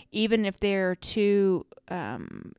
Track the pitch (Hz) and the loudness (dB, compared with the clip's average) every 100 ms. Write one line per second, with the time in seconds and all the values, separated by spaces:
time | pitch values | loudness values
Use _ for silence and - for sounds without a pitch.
0 | - 214 220 220 202 - 208 196 185 180 | -8 -2 2 2 0 -2 0 2 0 -2
1 | - 220 202 202 196 180 - - - 180 | -4 0 4 4 4 2 -4 -18 -10 -8
2 | 107 123 - - - | -6 -8 -10 -14 -16